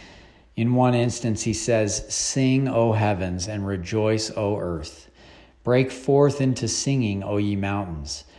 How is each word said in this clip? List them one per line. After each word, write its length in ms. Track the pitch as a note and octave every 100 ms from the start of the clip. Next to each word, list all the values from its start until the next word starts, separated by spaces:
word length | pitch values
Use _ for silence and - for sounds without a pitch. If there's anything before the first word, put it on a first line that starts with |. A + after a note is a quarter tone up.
| - - - - _
In 200 | - A#2
one 200 | B2 B2+
instance, 480 | A#2+ A#2+ - A#2+ G#2
he 100 | A#2+
says, 540 | G#2 - A2+ G#2 G2 -
"Sing, 580 | - - C3+ C3 C3 C3+
O 260 | A#2 A#2
heavens, 540 | G#2+ G#2 F#2+ F#2 F2+ F2+
and 200 | G#2+ G2
rejoice, 640 | G2 F2 A2 G#2+ A2 - -
O 200 | G2+ G#2
earth. 540 | F2 E2 D2+ - - _ - - - _
Break 260 | - B2+ C3
forth 500 | - - C#3 C#3+ -
into 260 | C3 A#2+ A2+
singing, 560 | - C3+ C3+ A2 G2
O 140 | G2 G#2
ye 200 | G#2 G2+
mountains, 680 | G2 G2+ F#2+ D#2+ C#2+ - -